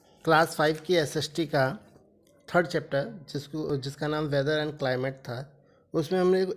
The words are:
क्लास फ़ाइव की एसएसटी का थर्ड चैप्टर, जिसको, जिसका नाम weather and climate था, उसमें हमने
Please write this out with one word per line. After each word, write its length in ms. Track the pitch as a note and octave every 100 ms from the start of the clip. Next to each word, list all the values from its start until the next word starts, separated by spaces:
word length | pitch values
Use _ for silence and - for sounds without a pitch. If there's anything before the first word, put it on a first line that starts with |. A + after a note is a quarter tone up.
| _ _
क्लास 320 | - D#3+ E3 -
फ़ाइव 220 | D3+ D#3 -
की 80 |
एसएसटी 520 | F3 D3 D#3 C#3+ - D3+
का 320 | D3 C3 G#3 - - _ _ _ _ -
थर्ड 120 | E3+ E3
चैप्टर, 600 | E3 - C#3 C#3+ G#3+ C#3
जिसको, 440 | D3 - D#3 D#3 C#3
जिसका 300 | C3 C#3 D3+
नाम 240 | D3+ D#3
weather 340 | C#3+ C#3 D3+
and 140 | D3+ D3
climate 320 | C3+ B2+ C3+
था, 440 | C3+ - A#2+ C#3+ _ _ _ _
उसमें 260 | D#3+ D#3 F#3
हमने 260 | F3+ F#3 F#3